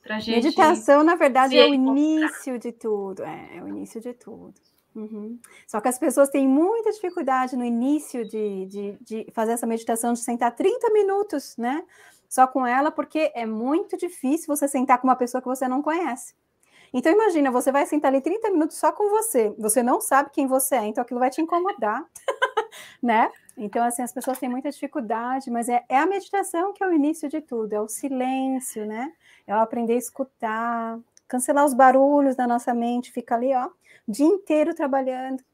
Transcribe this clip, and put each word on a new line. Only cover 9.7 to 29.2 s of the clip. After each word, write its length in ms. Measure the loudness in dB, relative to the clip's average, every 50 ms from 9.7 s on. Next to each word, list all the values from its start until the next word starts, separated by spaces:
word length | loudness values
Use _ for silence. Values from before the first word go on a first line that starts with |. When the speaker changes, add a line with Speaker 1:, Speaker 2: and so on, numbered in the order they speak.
| -2 -2 0 -2 -2 0 0 -2 -2
Speaker 2:
de 60 | -2
sentar 340 | -4 -6 -2 0 0 -2 0
trinta 340 | 2 0 0 2 2 0 2
minutos, 640 | 4 4 4 2 0 -2 -2 -2 -4 -8 -8 -8 -10
né? 280 | -6 -4 -2 -2 -4 -6 _ _ _ -20 -20 _ _ _
Só 200 | _ 2 4 4
com 180 | 4 4 0 0
ela, 240 | 2 2 2 2 0
porque 420 | -2 -4 -8 -4 _ 0 0 0 -2
é 100 | -4 -6
muito 500 | -4 -4 -4 -2 -2 -2 -2 -2 -4 -6
difícil 520 | -8 -6 -8 -8 -6 -2 -2 -2 -2 -2
você 200 | -4 -2 -2 -2
sentar 300 | -2 0 -2 4 4 2 4
com 80 | 4
uma 80 | 2 2
pessoa 240 | 2 0 -4 -4 -6
que 80 | -6
você 200 | -6 -6 -4 -4
não 160 | -2 -2 -2 -2
conhece. 500 | -2 -2 -2 -4 -4 -6 -8 -12 -20 _ _ _ _ _ _ _ _ _ _ _ _ -6
Então, 160 | 0 2 4
imagina, 400 | 4 4 4 4 2 2 2 2
você 220 | 2 2 2 2
vai 140 | 2 2 2
sentar 240 | 2 0 0 2 2
ali 80 | 2 2
trinta 320 | 0 0 -4 -2 -2 0
minutos 240 | 0 0 0 0 -2
só 160 | 0 0 0
com 180 | 2 2 0 2
você. 460 | 2 0 0 2 2 2 2 2 -2
Você 240 | -4 -4 0 0 2
não 200 | 2 2 2 0
sabe 280 | 2 2 2 2 2 0 _
quem 120 | -2 0
você 300 | 0 0 0 0 0 0
é, 100 | 0 -2
então 140 | -2 -4 -4
aquilo 200 | -6 -4 -2 0
vai 80 | 0 0
te 100 | 0 -2
incomodar, 600 | -2 0 0 0 0 -2 -2 -2 -4 -2 -2 -4 -8 _ _
<laughs> 840 | -10 -8 -8 -2 -2 -2 -2 -2 -4 -6 -6 -12 -20 -20 -20 -12 _
né? 300 | 0 2 4 4 2 2 -2 _ _ -20 _
Então, 260 | -12 -12 -6 -2 -2
assim, 200 | -2 -2 -2 -4
as 100 | -8 -8
pessoas 260 | -8 -6 -6 -6 -6
têm 120 | -4 -4 -6
muita 200 | -6 -4 -6 -8
dificuldade, 800 | -8 -8 -12 -8 -8 -8 -6 -4 -4 -4 -4 -4 -4 -6 -4 -4
mas 200 | -4 -4 -2 0
é, 160 | -2 -2 0
é 100 | _ 0
a 80 | 2 2
meditação 680 | 2 0 -2 -4 -2 -2 -2 -2 -2 -2 -2 -2 -2 -4
que 100 | -4 -2
é 40 |
o 40 | 2 2
início 360 | 2 2 2 -2 -4 -6 -6
de 100 | -6 -8
tudo, 320 | -8 _ -6 -6 -4 -4
é 80 | -4 -4
o 80 | -4
silêncio, 1000 | -6 -8 -8 -8 -6 -4 -2 -2 -2 -2 -2 -2 -2 -2 -4 -6 -8 -10 -8 -8
né? 240 | -8 -8 -8 -8 -10 _ _